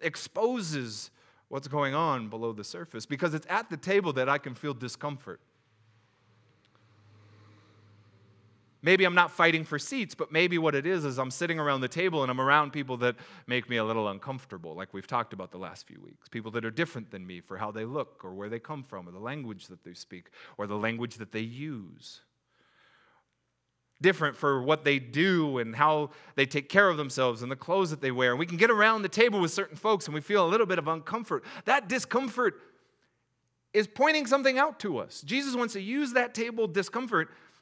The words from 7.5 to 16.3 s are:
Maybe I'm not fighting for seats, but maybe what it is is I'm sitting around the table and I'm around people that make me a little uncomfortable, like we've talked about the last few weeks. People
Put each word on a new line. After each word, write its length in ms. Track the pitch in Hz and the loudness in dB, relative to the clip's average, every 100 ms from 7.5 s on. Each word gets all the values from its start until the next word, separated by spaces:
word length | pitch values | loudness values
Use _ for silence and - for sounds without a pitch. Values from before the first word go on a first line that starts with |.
| - _ _ _ _ _ _ _ _ _ _ _ _ | -20 _ _ _ _ _ _ _ _ _ _ _ _
Maybe 220 | 156 185 | 4 6
I'm 100 | 185 | 6
not 160 | 175 170 | 6 4
fighting 340 | - 165 160 | 6 4 4
for 140 | 160 147 | 0 -6
seats, 360 | - 269 190 | -4 -6 -6
but 180 | - 151 | -6 -4
maybe 260 | 156 180 175 | 0 2 2
what 160 | 160 | 2
it 120 | 139 156 | 2 0
is 180 | 185 | -2
is 140 | 147 127 | -2 -2
I'm 120 | 127 | -4
sitting 300 | 127 170 160 | -4 -4 -2
around 200 | 147 135 | 0 0
the 60 | 127 | -2
table 340 | 165 185 160 | -2 -2 0
and 80 | 131 | 0
I'm 100 | 127 | 0
around 320 | 131 147 143 | 4 4 4
people 240 | 147 131 123 | -4 -6 0
that 180 | 123 120 - - - | 0 0 -8 -16 -4
make 220 | 123 120 | -4 -2
me 80 | 120 | -2
a 80 | |
little 240 | 110 113 104 | 0 0 -2
uncomfortable, 640 | 98 139 131 - 95 82 | -4 -8 -10 -12 -14 -12
like 180 | 80 95 | -12 -12
we've 140 | 98 - | -12 -4
talked 260 | 123 113 | -2 -2
about 180 | 98 92 | -8 -12
the 80 | 90 | -12
last 280 | 90 87 - | -14 -14 -20
few 140 | - | -20
weeks. 280 | - - | -20 -20
People 220 | _ | _